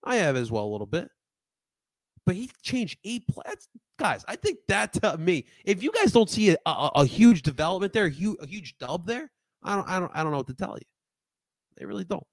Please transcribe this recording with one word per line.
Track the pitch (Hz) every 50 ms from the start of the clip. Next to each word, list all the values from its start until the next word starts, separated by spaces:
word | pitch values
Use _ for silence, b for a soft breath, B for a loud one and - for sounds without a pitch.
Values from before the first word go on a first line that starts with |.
| -
I | - 254
have | 240 190 151 135 127
as | 123 113
well | 113 110 104
a | 104
little | 104 107 104 98
bit. | - 170 - - _ _ _ _ _ _ _ _ _ _ _ _ _ _ _ _ _ _ _ _ _ _ _
But | - 185
he | 185 240 254 - _
changed | _ - - 254 233 165 - _ _
eight | 196 233 240 - -
pla-, | - - -
that's, | - 415 - - _ _ 233 _ _ _ _
guys, | - 190 131 101 - -
I | 208 -
think | - 415 349 - _ -
that | 196 202 214 202 -
to | - - 214 156 165
me, | 160 175 180 147 - b b b b
if | - 208 185 202
you | 294
guys | 440 480 427 - -
don't | 240 226 180
see | - - 214 208
a, | 165 - _
a, | - 156 - 139 147 -
a | - 143
huge | 127 - - 220 233 233 165
development | - 156 139 - 151 160 185 190 196 196
there, | 202 226 208
a | 175
hu-, | 139 139 180 214 208 -
a | - 135
huge | 175 214 175 131 - _
dub | 131 123 143 180 170
there, | 180 233 247 320 294 _ _ _ _ _ _
I | _ - 202
don't, | 196 190 -
I | 180 185
don't, | 180 - -
I | - 156
don't | 156
know | 147 143
what | 131 -
to | 131
tell | _ 202 - - -
you. | - _ _ _ _ _ _ _ _ _ _ _ _ _ _ _ _ _ _ -
They | -
really | 76 104 - 185
don't. | 175 - 87 - _